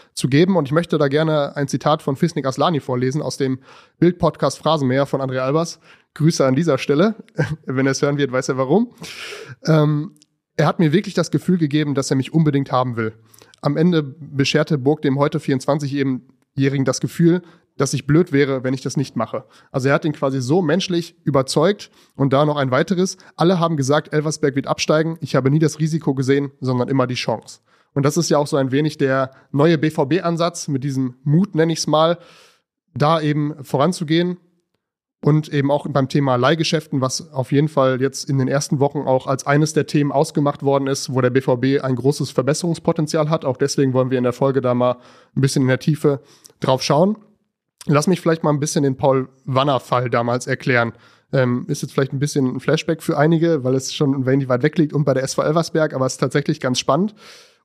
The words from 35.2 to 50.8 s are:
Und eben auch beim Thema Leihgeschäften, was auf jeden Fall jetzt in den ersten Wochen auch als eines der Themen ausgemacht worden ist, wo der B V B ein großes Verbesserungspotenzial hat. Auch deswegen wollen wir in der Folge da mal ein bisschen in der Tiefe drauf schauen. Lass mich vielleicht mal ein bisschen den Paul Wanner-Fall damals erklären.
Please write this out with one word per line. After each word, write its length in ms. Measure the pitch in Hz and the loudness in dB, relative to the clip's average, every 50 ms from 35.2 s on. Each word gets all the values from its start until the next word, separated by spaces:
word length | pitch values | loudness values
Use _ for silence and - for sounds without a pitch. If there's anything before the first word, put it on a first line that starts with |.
| - | 2
Und 280 | 147 151 156 156 - | 2 2 2 2 0
eben 180 | 156 143 135 143 | -2 -2 0 2
auch 160 | 147 143 - 151 | 0 0 -2 -2
beim 200 | 139 143 135 131 | -2 -2 -2 0
Thema 260 | - 147 143 135 127 | 0 0 2 2 2
Leihgeschäften, 680 | 123 123 143 165 160 165 - 170 156 - - - 135 | 2 4 2 2 2 0 -2 -2 -4 -4 -4 -2 -2
was 320 | 131 131 - - - - | -2 -2 -4 -6 -10 -8
auf 200 | 151 135 123 - | -6 -6 -4 0
jeden 160 | 139 139 156 151 | 2 2 2 2
Fall 320 | - 143 131 131 131 123 | 2 2 2 2 2 0
jetzt 280 | 131 139 - - - - | -2 -4 -4 -6 -6 -2
in 100 | 139 135 | -2 0
den 100 | 127 135 | 0 0
ersten 320 | 135 147 147 - 165 127 | -2 -2 -2 -2 0 0
Wochen 220 | 143 143 - 147 | 0 0 0 -2
auch 260 | - 131 131 127 - - | -2 0 0 0 0 -2
als 180 | 135 131 - | -4 -4 -2
eines 260 | 147 143 151 156 147 | 0 2 2 2 2
der 140 | - 151 - | 0 -2 -2
Themen 240 | - - 151 143 143 | 0 0 0 0 0
ausgemacht 540 | 131 139 151 - - 160 143 143 - - 139 | 0 0 0 0 0 0 0 0 -2 -2 0
worden 240 | 139 139 139 139 135 | 0 0 2 0 -2
ist, 260 | 139 - - - 127 | -4 -4 -6 -2 0
wo 60 | 131 | 0
der 100 | 123 127 | 0 2
B 100 | 123 135 | 2 2
V 160 | - 147 127 | 2 2 0
B 220 | 120 131 135 139 143 | 0 2 0 0 0
ein 160 | - 131 131 | 0 -2 -2
großes 380 | 120 117 139 147 - 139 - | 0 0 0 0 0 -4 -2
Verbesserungspotenzial 960 | - - 127 135 156 - - 170 160 - - 170 160 - 151 151 - 160 151 151 | -2 -2 0 0 -2 -2 -2 -4 -4 -2 -2 -2 0 0 -2 -2 0 0 0 0
hat. 140 | 165 160 - | 0 -2 -2
Auch 120 | 135 123 | -4 -2
deswegen 360 | - 139 139 - 156 139 131 | -2 -2 -2 0 0 0 2
wollen 180 | 123 131 127 127 | 2 2 0 2
wir 80 | 131 123 | 0 0
in 60 | 123 | 0
der 80 | 123 | 0
Folge 280 | 120 - 139 139 127 135 | 0 0 0 0 0 0
da 140 | 120 123 123 | 0 0 0
mal 220 | 123 123 123 123 - - - - - _ _ _ | 2 2 0 0 -2 -8 -18 -20 -20 _ _ _
ein 40 | 139 | -2
bisschen 220 | 135 139 - 147 | -2 0 0 0
in 60 | 131 127 | 2 2
der 100 | 131 127 | 2 0
Tiefe 440 | - 165 147 - - 147 139 131 - _ _ _ _ - _ _ | 0 -2 -2 2 0 0 0 0 -6 _ _ _ _ -20 _ _
drauf 240 | - 135 131 131 | 0 0 0 0
schauen. 360 | - - 147 147 180 202 214 - - _ _ _ _ _ _ _ _ _ _ _ - | 0 0 2 4 4 2 0 -4 -10 _ _ _ _ _ _ _ _ _ _ _ -2
Lass 220 | - 147 147 156 196 | 0 2 2 2 2
mich 120 | 180 - | 0 0
vielleicht 220 | - 170 165 165 | 0 0 -2 0
mal 80 | - 151 | 0 0
ein 80 | 147 139 | 0 0
bisschen 240 | 143 156 - 165 | -2 -2 -2 0
den 140 | 139 139 131 | 0 0 0
Paul 320 | - - 135 135 135 131 - _ _ _ | 0 0 2 2 2 -2 -4 _ _ _
Wanner-Fall 680 | - 127 131 139 147 135 123 - - 135 123 127 120 | -2 0 0 2 2 0 -2 -2 -2 -2 -2 0 0
damals 380 | 123 117 120 120 120 123 - 143 | -2 0 0 0 -2 -2 -2 -4
erklären. 440 | 127 - - 139 127 120 | -6 -4 -2 0 2 2